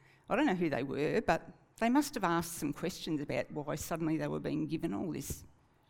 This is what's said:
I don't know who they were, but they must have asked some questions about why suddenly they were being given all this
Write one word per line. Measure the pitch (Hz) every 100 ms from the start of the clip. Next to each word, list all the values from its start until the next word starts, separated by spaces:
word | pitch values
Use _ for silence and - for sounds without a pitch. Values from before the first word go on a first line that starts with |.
| - - -
I |
don't | 214 294
know | 180
who | 165
they | 120
were, | 139 135 151 196
but | - 160 - - _ -
they | 233
must | 269 285
have | 240
asked | 180 170 170
some | - 147
questions | - 165 - 165 151
about | 147 131 -
why | 156 143 151
suddenly | - 165 160 160
they | 147
were | 151
being | 147 147 156
given | 160 170
all | 202 185
this | 147 - - - - _ _